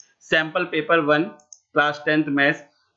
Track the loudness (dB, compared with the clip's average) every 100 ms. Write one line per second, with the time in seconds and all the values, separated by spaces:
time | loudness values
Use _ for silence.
0 | _ _ -2 -2 0 -4 -4 -4 0 2
1 | 2 0 0 -8 _ -20 _ 0 0 -2
2 | -2 0 0 0 0 0 -10 _ _